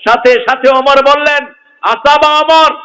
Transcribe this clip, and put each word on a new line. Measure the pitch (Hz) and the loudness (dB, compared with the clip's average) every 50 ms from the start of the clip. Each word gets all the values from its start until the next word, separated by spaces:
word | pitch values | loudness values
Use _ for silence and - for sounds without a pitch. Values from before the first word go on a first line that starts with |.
| - 214 | -2 -2
সাথে | 240 240 - 247 | -2 0 2 0
সাথে | 247 226 - 226 262 262 247 262 | 0 0 -2 -4 -4 -2 0 0
ওমর | 269 262 262 277 277 277 277 | 0 0 0 0 0 2 2
বললেন, | 277 285 294 294 302 294 285 262 - - _ _ _ _ _ | 2 0 0 0 -2 -2 -4 -6 -8 -20 _ _ _ _ _
"আসাবা | - 196 233 233 - 285 294 294 302 302 302 302 | -4 -4 -4 -2 0 0 2 2 2 0 0 0
ওমর, | 302 311 320 320 320 294 - - | 0 2 2 2 2 0 -2 -6